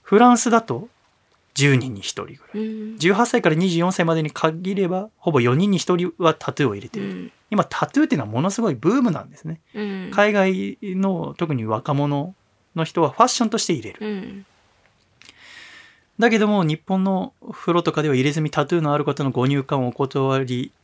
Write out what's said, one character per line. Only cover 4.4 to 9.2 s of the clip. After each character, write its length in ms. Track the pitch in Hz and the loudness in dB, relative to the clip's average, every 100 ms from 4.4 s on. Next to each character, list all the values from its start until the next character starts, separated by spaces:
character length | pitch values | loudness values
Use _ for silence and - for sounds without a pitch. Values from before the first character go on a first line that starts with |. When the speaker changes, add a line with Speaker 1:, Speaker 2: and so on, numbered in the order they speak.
| 160 160 185 196 | 0 0 -4 -2
Speaker 1:
れ 100 | 180 | -2
ば、 220 | 185 214 _ | -2 -8 _
ほ 140 | - | 0
ぼ 80 | 147 | 2
四 180 | 120 131 | 4 2
人 140 | 202 | 2
に 60 | 180 | 2
一 180 | - 180 | 2 0
人 160 | 175 - | 0 0
は 160 | 170 | 0
タ 180 | 156 - | 0 -6
ト 100 | 135 | 0
ゥ 40 | 135 | 0
ー 40 | |
を 40 | 101 | 0
入 40 | |
れ 60 | 113 | -10
て 120 | 220 | -8
る。 60 | - | -8
Speaker 2:
う 20 | |
ん。 200 | 185 - _ _ | -8 -14 _ _
Speaker 1:
今、 140 | 208 | -2
タ 220 | - - 156 | 0 -2 -2
ト 140 | 277 | 0
ゥ 20 | |
ー 20 | 311 | 0
っ 20 | |
て 60 | |
い 40 | 185 | 0
う 20 | |
の 60 | 107 | -2
は 40 | |
も 100 | 113 | -2
の 100 | 175 | -2
す 80 | 196 | 0
ご 100 | 226 | -2
い 60 | 123 | 0
ブ 140 | 151 | 0
ー 120 | 262 | 2
ム 80 | 240 | 0
な 120 | 160 | -2